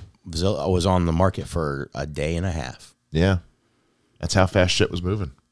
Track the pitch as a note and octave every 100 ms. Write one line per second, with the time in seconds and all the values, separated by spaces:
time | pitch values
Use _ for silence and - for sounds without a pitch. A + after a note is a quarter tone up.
0 | - _ - D#2+ F#2 G#2+ D#2 F2+ F2+ F#2
1 | E2+ D#2+ F#2+ - D2 E2+ D2+ C#2 C#2 -
2 | D2 D2 D2 E2+ F#2+ E2 B1+ - - _
3 | _ D2+ F#2 F#2 - _ _ _ _ _
4 | _ _ F2 G2 F#2 G2 F2+ - - F2+
5 | F2 G#2+ E2+ - _